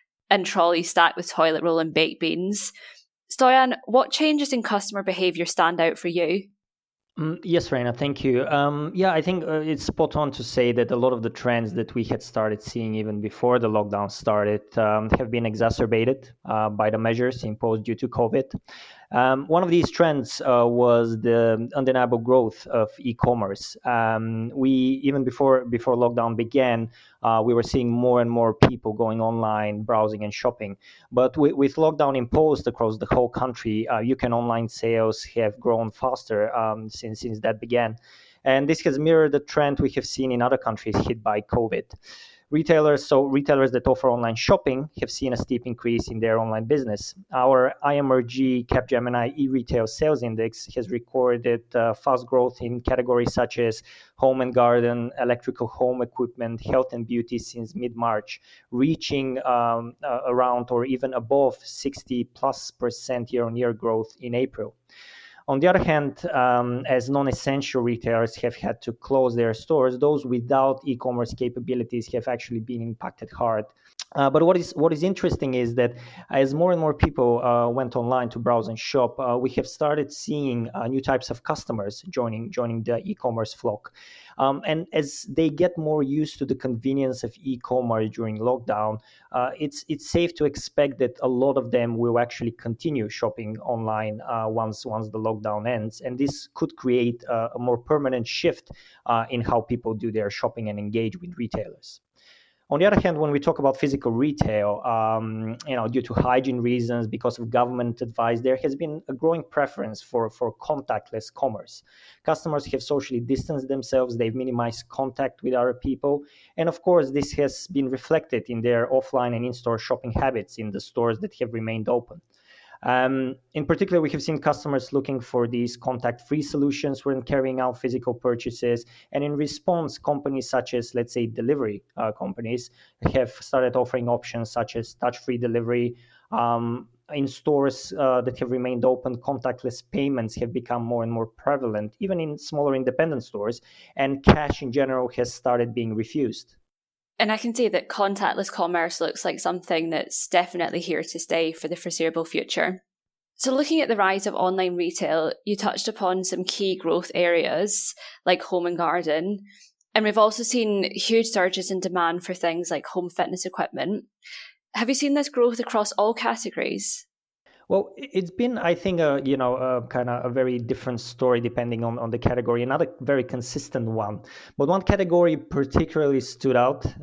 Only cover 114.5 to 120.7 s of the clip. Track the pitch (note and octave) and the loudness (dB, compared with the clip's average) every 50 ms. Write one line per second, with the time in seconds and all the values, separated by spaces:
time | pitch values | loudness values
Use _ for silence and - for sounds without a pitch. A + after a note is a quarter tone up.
114.5 | B2 A#2+ A#2+ A#2 A2+ - - - - - C3+ C3 B2+ - C#3 C3 - _ - B2+ | -2 -2 -2 -2 -4 -8 -12 -10 -6 -4 -4 -4 -2 -4 -4 -4 -4 _ -4 0
115.5 | B2+ B2 A#2+ B2+ A#2+ B2 - C#3 C3 B2 - C#3+ C#3+ C#3+ C#3+ - _ _ - _ | 2 2 2 2 0 -2 -4 -4 -4 -2 0 0 0 0 -2 -6 _ _ -20 _
116.5 | _ - E3 E3+ - - - F#3 F3+ F3 D3+ C3+ C3+ C#3+ C#3 C#3+ - - D3 C3 | _ -2 -2 -2 -2 0 2 4 6 6 6 4 2 -2 -2 -2 0 0 0 0
117.5 | - - - - - C#3 C#3 B2+ C3 B2+ - - D#3+ D#3+ D#3 - - A2+ G#2 - | 0 -4 -10 -4 -2 -2 0 0 -2 -4 -2 0 0 0 0 0 -4 -4 -4 -4
118.5 | B2 A#2 A2+ A#2+ A#2+ A#2 A#2 - C3+ C3 C3 - - C3 B2 B2 A#2+ A2+ A#2+ B2 | -4 -2 2 2 2 2 2 2 2 0 0 0 0 0 0 0 0 -2 -4 -4
119.5 | A#2+ B2 - A#2+ A#2 A2+ - - - C3+ - B2 A2+ C3 C#3 C3+ B2+ A2+ F#2+ - | -6 -4 -2 -2 -2 -2 -2 -2 -4 -4 -4 -4 -2 0 0 0 0 -2 -4 -8
120.5 | - - A2 G#2+ | -10 -10 -8 -8